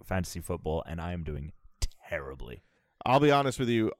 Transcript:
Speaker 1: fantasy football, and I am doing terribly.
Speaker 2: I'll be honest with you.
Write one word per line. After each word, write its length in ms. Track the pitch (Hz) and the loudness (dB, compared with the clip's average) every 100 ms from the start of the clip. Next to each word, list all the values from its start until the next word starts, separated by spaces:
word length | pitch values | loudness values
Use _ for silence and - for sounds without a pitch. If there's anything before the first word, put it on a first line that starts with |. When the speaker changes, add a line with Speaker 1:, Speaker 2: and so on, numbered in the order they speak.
Speaker 1:
fantasy 360 | - 92 87 92 | -4 -4 -4 -8
football, 420 | - 87 78 78 - | -6 -6 -2 -4 -4
and 120 | 82 | -8
I 120 | 82 | -6
am 100 | 90 | -6
doing 280 | 78 71 76 - - _ - - - | -8 -8 -10 -16 -20 _ -6 -6 -10
terribly. 540 | 82 67 67 62 62 _ _ _ _ - | -8 -8 -12 -14 -16 _ _ _ _ 2
Speaker 2:
I'll 140 | 131 | 6
be 120 | 147 | 6
honest 280 | 139 139 - | 6 4 0
with 80 | 123 | 2
you. 220 | 117 110 - | 2 2 2